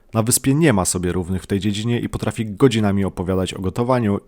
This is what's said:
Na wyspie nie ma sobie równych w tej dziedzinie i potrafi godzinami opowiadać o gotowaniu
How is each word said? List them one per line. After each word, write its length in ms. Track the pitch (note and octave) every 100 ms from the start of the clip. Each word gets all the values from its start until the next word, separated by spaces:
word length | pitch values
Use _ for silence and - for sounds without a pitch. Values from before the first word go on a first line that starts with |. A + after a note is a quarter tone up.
| _
Na 80 | A2+
wyspie 320 | A2+ - C#3
nie 180 | C#3+ E3
ma 120 | G2+
sobie 280 | F2 F#2 F2
równych 300 | F2+ F2 F#2
w 40 | -
tej 140 | G2+
dziedzinie 400 | G#2 G#2 A#2 A#2+
i 80 | A2
potrafi 380 | - - - A2
godzinami 580 | F#2+ C3+ A2 G#2 G2
opowiadać 500 | F#2+ - F2+ F#2 F#2
o 60 | -
gotowaniu 600 | F#2 A#2+ A#2+ B2 G#2+ G2+